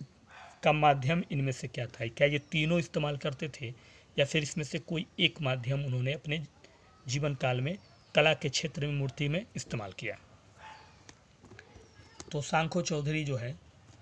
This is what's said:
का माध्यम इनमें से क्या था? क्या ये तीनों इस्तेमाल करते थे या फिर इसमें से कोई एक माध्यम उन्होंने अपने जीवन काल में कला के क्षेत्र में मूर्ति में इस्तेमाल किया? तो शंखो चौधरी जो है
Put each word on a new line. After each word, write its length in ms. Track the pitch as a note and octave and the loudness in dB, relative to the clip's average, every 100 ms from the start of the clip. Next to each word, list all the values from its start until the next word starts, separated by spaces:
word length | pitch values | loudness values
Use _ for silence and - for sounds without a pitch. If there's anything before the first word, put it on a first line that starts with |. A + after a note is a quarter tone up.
| - - - - - - | -20 -20 -20 -20 -20 0
का 80 | D#3 | 4
माध्यम 520 | D3+ D3+ C#3 C3 E3+ - | 6 6 6 4 2 0
इनमें 200 | C#3 C3+ | 0 0
से 160 | B2+ C3 | -2 -6
क्या 180 | - A#2+ | -8 -8
था? 220 | - A#2 | -6 -6
क्या 200 | - C#3+ | 4 4
ये 120 | C#3+ | 4
तीनों 380 | - D#3+ D#3 F3 | -2 0 2 2
इस्तेमाल 380 | - E3+ D3 C#3 | 0 -2 -2 -2
करते 320 | D#3 C3+ D#3 | -4 -6 -8
थे 220 | - A#2 - - - - - | -8 -10 -12 -18 -20 -4 2
या 80 | C#3 | 2
फिर 180 | D#3 | 2
इसमें 200 | D3 - D3 | 0 -2 -4
से 140 | D#3+ | -6
कोई 260 | - E3 - - | -4 -4 -4 2
एक 220 | E3+ - | 2 2
माध्यम 440 | C#3 B2+ A#2+ C#3 C#3+ | -2 0 0 -2 -2
उन्होंने 280 | B2+ B2+ | -2 -2
अपने 300 | D3 D3+ D#3 C#3+ - - - - - - | -2 -4 -4 -6 -14 -20 -20 -20 -16 -4
जीवन 300 | C#3 D3 C#3 | -2 0 0
काल 260 | C3 B2 | 0 0
में 160 | C3+ G3+ - - - - | 0 -4 -12 -20 0 4
कला 180 | D#3 | 6
के 160 | D#3 D3 | 4 0
क्षेत्र 380 | - D#3+ - C#3+ | -2 -4 -4 -2
में 60 | |
मूर्ति 340 | C#3+ C3+ - D3 | 0 -2 -2 -2
में 160 | D#3+ A#3 - | -2 -4 -8
इस्तेमाल 360 | - A#2+ G2+ | -6 -6 -6
किया? 260 | - G#2+ F#2+ - - - - - - - - - - - - - - - - - - - - - | -8 -8 -8 -12 -20 -20 -20 -20 -20 -20 -20 -20 -20 -20 -20 -20 -20 -20 -20 -20 -20 -20 -20 -8
तो 100 | D3+ | -6
शंखो 400 | C3+ D#3+ D#3+ F3 | 0 2 2 0
चौधरी 420 | - D3+ C#3+ D#3 | -2 -2 0 -2
जो 140 | C#3+ B2+ | -2 -4
है 140 | A#2+ E3 - - - - | -4 -10 -16 -20 -20 -14